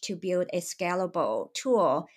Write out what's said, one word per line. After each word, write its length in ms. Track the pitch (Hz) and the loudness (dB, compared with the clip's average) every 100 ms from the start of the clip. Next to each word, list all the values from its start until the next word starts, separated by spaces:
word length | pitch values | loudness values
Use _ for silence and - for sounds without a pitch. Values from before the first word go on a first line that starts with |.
to 120 | - 175 | -8 -6
build 320 | 185 180 180 | -2 0 0
a 80 | 175 | -4
scalable 920 | 170 - 175 180 185 175 120 110 - - | -6 -4 -2 0 -2 0 0 -2 -4 -4
tool 520 | 269 233 160 143 170 | 2 4 4 2 -2